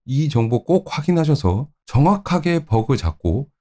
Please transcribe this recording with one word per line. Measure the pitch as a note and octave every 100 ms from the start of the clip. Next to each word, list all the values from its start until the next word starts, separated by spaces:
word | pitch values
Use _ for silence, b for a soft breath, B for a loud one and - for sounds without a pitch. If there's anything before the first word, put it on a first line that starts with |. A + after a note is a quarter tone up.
이 | - C3+ D#3
정보 | A#2+ A2+ A#2+
꼭 | - F#3 -
확인하셔서 | - D3+ E3+ D#3 D3 F2+ G2 C#3+ _ -
정확하게 | A#2+ D#3+ G3+ - F3+ F3 E3+
버그 | - A2+ - B2+
잡고 | E2+ - E2+ G#2 C#3+ _